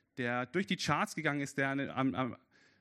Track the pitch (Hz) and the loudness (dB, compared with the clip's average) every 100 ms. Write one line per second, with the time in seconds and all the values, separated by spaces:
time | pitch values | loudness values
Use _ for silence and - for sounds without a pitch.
0 | _ - 120 123 127 170 202 180 - 151 | _ -4 -2 0 0 -2 0 -2 2 2
1 | 214 - 151 143 139 - 135 139 139 85 | 0 0 0 0 -2 0 0 0 -2 0
2 | 131 - 127 - _ _ _ _ | 2 2 -2 -4 _ _ _ _